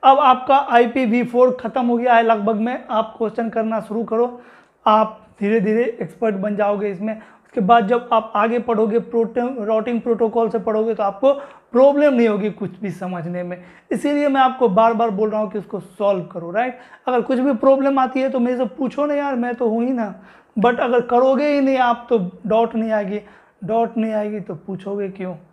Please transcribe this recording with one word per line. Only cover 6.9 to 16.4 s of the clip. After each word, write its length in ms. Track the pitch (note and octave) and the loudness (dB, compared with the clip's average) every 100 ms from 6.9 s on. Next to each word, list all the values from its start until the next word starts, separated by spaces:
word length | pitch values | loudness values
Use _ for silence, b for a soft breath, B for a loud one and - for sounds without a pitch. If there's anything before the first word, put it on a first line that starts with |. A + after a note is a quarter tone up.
| F#3 G#3+ A3 B B _ | -6 -8 -10 B B _
के 80 | - | -4
बाद 260 | F#3+ A#3 G3+ | 4 4 4
जब 220 | A#3+ A#3+ | 0 2
आप 200 | - A3+ G#3 | -2 0 -2
आगे 240 | A3 A#3+ | 0 -2
पढ़ोगे, 400 | A#3+ A3 A3 A3+ | -2 0 0 0
प्रोटे-, 680 | - A#3 A3+ A3+ B3 C4 A3 | -2 -2 -2 -2 -4 -4 -2
राउटिंग 340 | A3 A3 A#3+ | -2 -2 -4
प्रोटोकॉल 480 | A#3 A3+ A3+ A#3 A3+ | -2 -2 0 0 -2
से 100 | A3+ | -2
पढ़ोगे, 340 | G3 G#3+ A3 | -2 -2 -2
तो 100 | G#3 | -2
आपको 300 | F#3+ G3 C4+ C#4 B B _ | -4 0 0 0 B B _
प्रॉब्लम 420 | A#3 C4+ C#4+ D4 | 4 6 6 4
नहीं 140 | B3+ A#3 | 4 2
होगी 220 | G#3 G#3 | 2 -2
कुछ 300 | - F#3+ F#3 | -6 -10 -8
भी 120 | G3+ | -10
समझने 520 | E3 F#3 F3+ E3 F3 | -8 -8 -8 -8 -8
में। 200 | F3+ F3 F3 B B | -8 -10 -14 B B
इसीलिए 360 | A#3 D4 C#4+ D4 | -4 0 0 0
मैं 140 | C4+ | 2
आपको 280 | C4 B3 A#3+ | 2 2 0
बार 240 | F#3 A3+ | 4 2
बार 160 | A3 A#3 | 2 -2
बोल 200 | G3 G#3+ | 0 -2
रहा 120 | G#3+ | -2
हूँ 100 | G#3+ | -4
कि 80 | G#3 | -6
उसको 200 | F#3 G3+ | -8 -12
सॉल्व 440 | - - G3+ F#3+ | -12 -4 -2 -2
करो, 280 | D#3+ F3+ | -4 -12